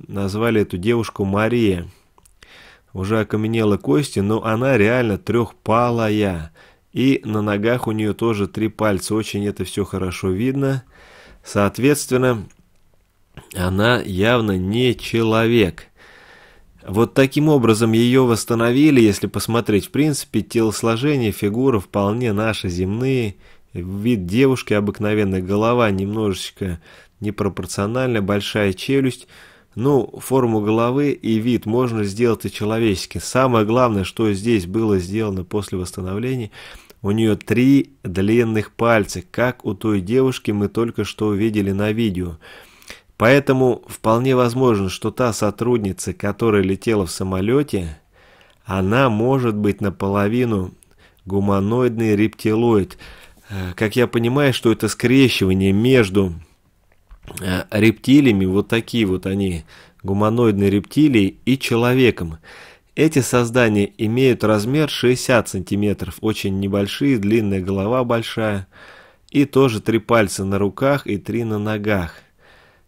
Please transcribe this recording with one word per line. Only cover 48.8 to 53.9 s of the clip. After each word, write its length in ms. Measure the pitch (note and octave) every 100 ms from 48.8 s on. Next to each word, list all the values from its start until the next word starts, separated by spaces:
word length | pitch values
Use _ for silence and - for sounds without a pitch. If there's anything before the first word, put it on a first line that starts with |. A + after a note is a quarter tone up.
| F#2+ B2 C3
может 460 | G#2 B2+ C3+ A#2+
быть 260 | G#2 G#2 G2
наполовину 920 | G2+ - G2 G2+ G2+ A#2+ A#2+ G2+ F2+ - _ _ _ _
гуманоидный 920 | F#2 G2 G2+ G2 G2+ B2 B2 A2+ A2+
рептилоид. 840 | G2+ A2 - A2 A2 A#2+ G#2 F2+ - - - - - -
Э, 240 | G2 F2+
как 200 | - A2